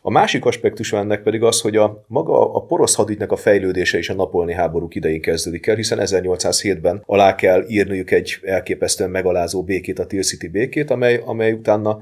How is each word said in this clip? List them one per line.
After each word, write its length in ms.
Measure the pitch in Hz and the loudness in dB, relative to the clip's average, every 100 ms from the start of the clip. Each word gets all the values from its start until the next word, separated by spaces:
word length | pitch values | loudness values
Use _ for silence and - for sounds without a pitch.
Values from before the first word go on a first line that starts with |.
A 80 | - | 0
másik 340 | 131 214 139 | 2 2 0
aspektusa 540 | 123 - 107 - 110 107 | 0 0 0 -2 -4 -2
ennek 240 | 104 104 | 0 -2
pedig 200 | - 110 | 0 2
az, 180 | 113 110 | 2 2
hogy 160 | 110 107 | 2 2
a, 280 | 107 - - | 2 0 -6
maga 480 | 113 - 131 - | -4 2 4 4
a 100 | - | 0
porosz 300 | - - 120 | -2 2 2
hadügynek 380 | - 101 104 98 | 2 0 -2 -2
a 40 | 92 | 0
fejlődése 640 | 113 101 92 90 87 90 | 4 4 2 0 0 -2
is 100 | 82 | -2
a 60 | |
napóleoni 400 | 95 92 90 85 | -2 -2 0 -2
háborúk 400 | 85 82 82 82 | 0 -2 -2 -6
idején 260 | - 80 80 | -4 -2 -2
kezdődik 460 | 87 82 87 82 - | -2 -2 -4 -6 -2
el, 100 | 107 | 0
hiszen 240 | 107 - | 0 -2
ezernyolcszázhétben 1000 | 95 95 90 90 90 90 104 85 85 98 - | 0 0 0 -2 0 -2 -2 0 0 -2 0
alá 280 | 101 98 | 4 6
kell 300 | 92 95 92 - | 6 4 4 2
írniuk 420 | 104 95 95 92 | 0 0 -2 0
egy 280 | 92 82 - | 0 0 -8
elképesztően 680 | 95 92 - 92 90 - 92 | -4 -4 -2 -4 -2 -2 -4
megalázó 520 | 92 92 90 85 95 | -2 0 0 -2 -4
békét, 360 | 82 92 92 - | -4 -4 -4 -6
a 80 | - | -6
Teal 160 | 98 | -4
City 260 | 92 - 90 | -4 -6 -6
békét, 420 | 92 - 156 147 | -4 -2 -2 -2
amely, 320 | 123 120 120 | 0 2 0
amely 280 | 117 113 113 | -2 -2 0
utána 480 | 113 113 107 107 107 | 0 2 2 0 -2